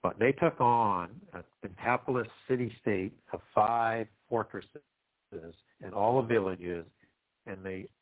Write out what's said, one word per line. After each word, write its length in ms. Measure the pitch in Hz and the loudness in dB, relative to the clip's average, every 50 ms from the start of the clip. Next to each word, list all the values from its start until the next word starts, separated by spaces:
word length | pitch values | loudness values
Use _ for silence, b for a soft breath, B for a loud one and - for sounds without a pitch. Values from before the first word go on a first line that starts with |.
But 160 | - 92 - - | 0 -2 0 4
they 140 | 113 131 | 4 4
took 280 | 139 - 170 165 - - | 4 4 2 0 2 4
on 480 | 131 120 120 117 113 104 95 90 87 85 110 - - - | 4 4 6 6 4 2 2 0 -4 -6 -10 -18 -20 -18
a 100 | - 90 87 _ _ _ - | -18 -18 -18 _ _ _ -16
Pentapolis 640 | 101 92 - - 113 123 123 - - 131 123 113 107 - - - | -14 -14 -6 0 0 0 0 0 -2 -2 -2 -2 -4 -10 -20 -4
city-state 680 | - 131 123 123 113 113 - _ 120 104 92 92 95 - _ _ - | -2 -2 -2 -2 -6 -8 -6 _ -2 -2 0 -2 -6 -8 _ _ -12
of 80 | - 85 - _ _ | -12 -12 -12 _ _
five 520 | 110 107 110 117 117 113 113 113 113 110 - _ _ _ _ | 4 4 4 4 2 0 0 0 -2 -6 -8 _ _ _ _
fortresses 540 | - 113 104 - - 101 87 _ _ - _ _ _ _ _ _ _ _ _ _ - 82 80 82 82 _ _ _ _ _ | -2 -2 -2 -4 -8 -14 -14 _ _ -20 _ _ _ _ _ _ _ _ _ _ -14 -14 -14 -14 -18 _ _ _ _ _
and 120 | - 95 90 | -16 -8 -2
all 260 | 101 101 110 123 135 | 2 2 4 4 2
the 80 | 120 113 | 2 2
villages, 560 | 120 110 95 95 92 85 87 87 87 85 82 - _ b b b b _ _ _ _ _ _ | 2 2 2 0 -4 -4 -6 -6 -6 -6 -8 -12 _ b b b b _ _ _ _ _ _
and 180 | 117 98 95 95 | -14 -12 -10 -10
they 240 | 95 92 92 - - _ _ | -10 -8 -8 -10 -14 _ _